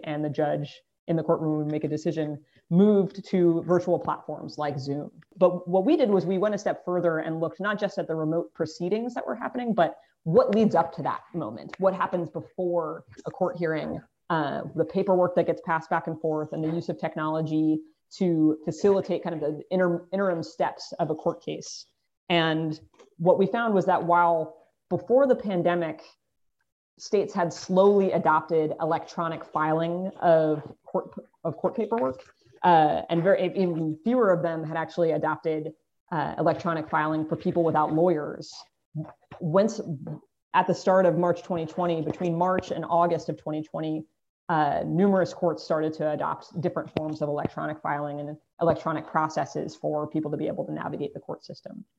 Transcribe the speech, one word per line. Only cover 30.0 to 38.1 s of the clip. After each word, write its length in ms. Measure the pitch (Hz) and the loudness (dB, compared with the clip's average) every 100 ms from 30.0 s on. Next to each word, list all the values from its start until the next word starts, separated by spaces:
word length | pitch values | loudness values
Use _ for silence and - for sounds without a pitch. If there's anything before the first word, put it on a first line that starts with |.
| 190 - | -6 0
of 440 | 175 165 156 151 143 - | 4 6 4 0 -4 -16
court, 280 | - 190 - - - _ | -6 -6 -6 -12 -20 _
of 120 | 165 - | -8 -4
court 200 | 185 185 | -4 -2
paperwork, 480 | 214 233 262 254 - _ _ _ | -4 -2 -2 -4 -14 _ _ _
uh, 400 | 180 165 151 - - | 4 6 6 2 0
and 100 | 170 | 0
very, 240 | 170 190 180 170 | 4 4 2 0
even 400 | 180 160 160 151 | 0 0 -4 -4
fewer 280 | 226 254 208 | 0 2 4
of 100 | 175 | 2
them 220 | 170 165 | 0 -4
had 120 | 156 160 | -4 -4
actually 360 | 156 - 165 | -4 0 0
adopted, 600 | 156 156 151 165 156 151 - _ _ _ | 2 0 -2 -2 -4 -6 -12 _ _ _
uh, 220 | 165 143 - | -4 -4 0
electronic 500 | 165 156 170 160 156 | 0 0 -2 -4 -2
filing 340 | 160 156 156 | -2 0 -2
for 120 | 156 160 | -2 -4
people 280 | 180 175 | -2 0
without 300 | 165 151 151 | 2 2 2
lawyers. 580 | 156 180 | 2 2